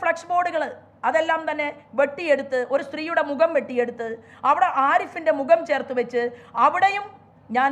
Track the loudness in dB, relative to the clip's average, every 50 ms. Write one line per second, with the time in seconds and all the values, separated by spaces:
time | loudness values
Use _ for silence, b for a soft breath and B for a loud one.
0 | -2 -2 -2 -2 -4 -2 0 0 0 0 -2 -2 -4 -4 -8 -12 -18 -20 _ _
1 | -2 0 2 2 2 2 0 -2 -2 -4 -4 -4 -4 -6 -6 B B B -2 0
2 | 0 0 0 -2 0 2 2 2 0 -2 -2 -2 -2 0 -2 -2 -2 -4 -8 -8
3 | -4 -2 0 0 0 0 2 2 2 2 2 0 -2 -2 -2 -2 -2 -2 -4 -8
4 | -8 -8 -8 -10 B B B B B 2 4 4 2 2 2 2 2 2 2 2
5 | 0 -2 -8 -4 -2 0 0 2 4 4 4 4 4 2 -2 -2 -2 -4 -4 -4
6 | -4 -2 -2 -2 -2 -4 -6 B B B B 2 2 2 4 4 2 2 2 0
7 | -8 -10 -14 -20 -20 -20 _ _ -12 -4 0 0 2 2